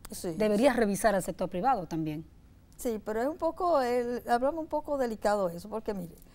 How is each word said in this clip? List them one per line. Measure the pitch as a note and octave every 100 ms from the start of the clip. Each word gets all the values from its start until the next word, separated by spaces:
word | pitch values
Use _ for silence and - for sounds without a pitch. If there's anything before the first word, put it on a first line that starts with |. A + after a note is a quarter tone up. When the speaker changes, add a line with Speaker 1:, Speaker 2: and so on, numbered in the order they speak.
| -
Speaker 1:
Sí, | G#3 F#3
Speaker 2:
Debería | D#3+ G#3+ G#3 C4+
Speaker 1:
sí. | B3+
Speaker 2:
revisar | G#3+ F#3+ A3+ G3
al |
sector | F#3 E3+ F#3
privado | F3+ F#3 A#3+ D#3+
también. | E3 D#3 D3+ D#3+ - - - - -
Speaker 1:
Sí, | B3+ G#3+
pero | G#3 G#3+
es | C4
un | E4+
poco, | E4 E4 F4+ D4+
el, | B3 B3 A#3+ A#3+ -
hablamos | A#3+ C4 D#4+
un | D#4
poco | D4+ D4+ C#4+
delicado | B3 G#3+ G#3 G#3 F#3
eso, | E3+ G3+
porque | G#3+ A3+
mire, | G3 E3+ - -